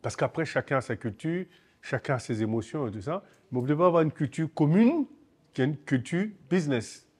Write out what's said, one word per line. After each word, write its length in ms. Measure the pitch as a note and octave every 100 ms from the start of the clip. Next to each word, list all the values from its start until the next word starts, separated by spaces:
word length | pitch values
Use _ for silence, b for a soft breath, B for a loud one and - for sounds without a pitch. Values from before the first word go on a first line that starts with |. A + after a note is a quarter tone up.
Parce 160 | - -
qu'après, 260 | C3+ -
chacun 340 | D#3+ - - C3+
a 40 |
sa 160 | B2 A2+
culture, 480 | A2+ G2+ D#3+ E3+ F3+ b b b
chacun 340 | - C3 - C3
a 40 |
ses 240 | - A#2
émotions 440 | A2 A2+ G#2+ D#3 B2+
et 40 |
tout 100 | G#2+
ça. 220 | G#2+ F3+ b b b
Mais 100 | B2+
vous 60 | B2+
devez 180 | D3 F3+
avoir 180 | E3+
une 80 | D#3
culture 420 | - C#3+ - D#3+
commune 520 | - D3 E3+ A#3 E4 C4+ - _ _ _
qui 80 | -
est 40 | C3
une 120 | D3+
culture 500 | - C3 A#2+ E3+ G#3+ G#3 -
business. 580 | F#3 D3+ B2+ G#2+ - _ _